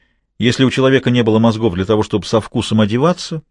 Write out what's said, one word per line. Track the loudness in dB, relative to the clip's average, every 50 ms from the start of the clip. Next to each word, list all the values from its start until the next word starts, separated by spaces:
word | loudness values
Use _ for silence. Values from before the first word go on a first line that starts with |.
| _ _ _ _ _ _ _ -2
Если | -2 -2 0 2 0
у | 0
человека | 2 2 2 2 2 2 2 0
не | 0 2 2
было | 2 2 4
мозгов | 2 2 2 0 0 -2 -2
для | -2 -2
того, | 0 0 0 0
чтобы | -2 -4 -4 -2
со | -2 -2 -2
вкусом | -2 -2 -4 -6 -4 -2 0 0
одеваться | 2 2 0 0 0 0 -2 -4 -6 -10 -12 -12 -12 _